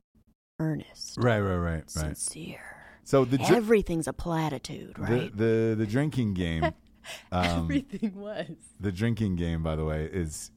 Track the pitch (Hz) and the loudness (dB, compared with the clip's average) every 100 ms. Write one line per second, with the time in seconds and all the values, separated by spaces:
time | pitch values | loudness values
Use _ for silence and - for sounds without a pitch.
0 | _ _ _ _ _ - 156 147 - - | _ _ _ _ _ -4 -2 -2 -6 -14
1 | - - 120 113 98 90 85 80 - 82 | -10 0 2 4 2 2 0 -2 -4 -4
2 | 78 73 - 156 170 - - - - - | -2 -4 -8 -8 -12 -14 -16 -18 -20 -16
3 | - 135 123 131 139 220 214 220 - 165 | 2 4 4 2 4 4 6 4 4 -2
4 | 147 - 175 160 156 135 - 147 - - | -2 -4 -2 0 0 -4 -8 -12 -12 -8
5 | 98 120 180 104 113 113 113 110 107 123 | 0 0 0 0 2 4 2 2 2 2
6 | 151 127 110 92 85 82 80 - - - | 0 0 0 0 0 2 0 -2 -20 -20
7 | - - - 180 - 82 82 285 - 202 | -16 -16 -4 0 2 2 0 -2 -2 -4
8 | 214 190 202 208 160 160 - - 95 87 | -6 -6 -10 -10 -10 -12 -18 -6 -4 0
9 | 113 113 107 87 85 82 80 78 78 78 | 0 0 0 0 0 0 0 0 0 -2
10 | 78 95 80 - - | -2 -4 -4 -6 -14